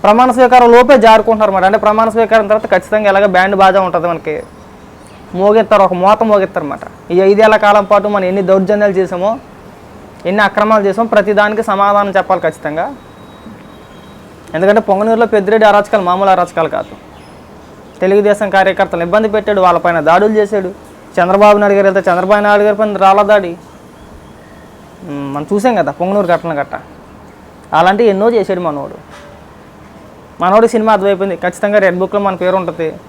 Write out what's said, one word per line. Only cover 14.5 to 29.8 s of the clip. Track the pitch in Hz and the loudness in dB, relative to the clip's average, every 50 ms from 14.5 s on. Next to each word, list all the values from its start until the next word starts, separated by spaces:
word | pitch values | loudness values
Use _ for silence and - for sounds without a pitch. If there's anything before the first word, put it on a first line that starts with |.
| - | -6
ఎందుకంటే | 156 185 196 208 226 214 | -2 0 2 0 0 0
పొంగనూరులో | - 196 190 208 220 226 220 233 220 | 0 -2 -2 0 -2 0 0 0 0
పెద్దిరెడ్డి | 220 214 190 196 214 220 214 208 | 0 -2 0 0 0 2 4 4
అరాచకాలు | 202 208 202 - - 208 185 | 4 2 0 0 -2 -2 -2
మామూలు | 175 180 185 196 196 185 | -2 -2 0 2 0 2
అరాచకాలు | 180 180 175 - 170 160 151 - | 0 0 -4 -4 -4 -4 -4 -4
కాదు. | - - - - - - - - - - - - - - - - - - - - - - - - - | -8 -10 -10 -16 -20 -20 -20 -20 -20 -20 -20 -20 -20 -20 -20 -20 -20 -20 -20 -20 -20 -20 -20 -10 -6
తెలుగుదేశం | 185 190 196 208 202 208 202 202 220 196 190 | -2 0 0 2 2 0 0 -2 -4 -2 0
కార్యకర్తలు | 196 190 196 185 - 196 180 - 170 170 | 0 0 0 0 -2 -4 -4 -2 -6 -4
ఇబ్బంది | 170 180 214 220 214 202 | -2 -2 -2 -2 0 -4
పెట్టాడు, | 214 208 214 208 190 185 | -4 -2 -2 -2 0 2
వాళ్ళపైన | 180 175 165 170 175 170 165 147 156 | 2 0 0 0 -2 -2 0 0 2
దాడులు | 170 185 208 220 214 214 | 2 2 2 0 0 0
చేశాడు. | 208 202 214 202 190 180 - - - - - - - - - | -2 -2 -2 -6 -6 -6 -12 -14 -20 -20 -20 -20 -20 -8 -4
చంద్రబాబు | - 175 180 190 196 208 208 208 208 | -2 0 0 2 4 4 4 4 4
నాయుడు | 208 202 202 | 2 2 2
గారు | 196 196 | 2 2
వెళ్తే | 196 190 196 185 190 | 0 0 0 -2 0
చంద్రబాబు | 175 175 185 190 208 208 202 | -2 -2 0 0 0 0 2
నాయుడు | 208 208 208 208 | 2 2 2 2
గారి | 214 208 196 | 0 0 0
పైన | 220 214 202 190 196 | -2 -4 -2 2 2
రాళ్ళ | 190 196 208 208 196 | 2 4 4 2 2
దాడి, | 214 208 190 170 170 175 - - - - - - - - - - - - - - - - - - - - - - - - - - - - - 170 | 2 0 0 -4 -10 -14 -18 -20 -20 -20 -20 -20 -20 -20 -20 -20 -20 -20 -20 -20 -20 -20 -20 -20 -20 -20 -20 -20 -20 -20 -20 -20 -20 -20 -16 -14
మ్, | 143 143 139 139 135 | -12 -10 -10 -10 -10
మనం | 147 151 156 202 | -10 -6 -4 -4
చూసాం | 208 196 254 233 196 | -2 -2 -2 -2 0
కదా | 160 135 139 - | -2 -4 -4 -6
పొంగనూరు | 175 185 202 208 196 170 175 | -6 -4 -2 -4 -2 -2 -2
ఘటన | 151 - 170 156 143 | -4 -4 -6 -6 -6
గట్ట. | 143 - - - - - - - - - - - - - - - - - - - - - - 156 | -8 -8 -10 -16 -16 -20 -20 -20 -20 -20 -20 -20 -20 -20 -20 -20 -20 -20 -20 -20 -12 -4 0 2
అలాంటివి | 170 185 196 208 240 220 196 | 2 2 2 2 0 0 0
ఎన్నో | 190 208 233 240 | 2 0 0 0
చేశాడు | 220 190 - 190 180 180 | 0 -2 -2 -4 -4 -4
మనోడు. | 160 147 143 135 - - - - - - - - - - - - - - - - - - - | -6 -8 -8 -12 -12 -16 -18 -20 -20 -20 -20 -20 -20 -20 -20 -20 -20 -20 -20 -20 -20 -20 -20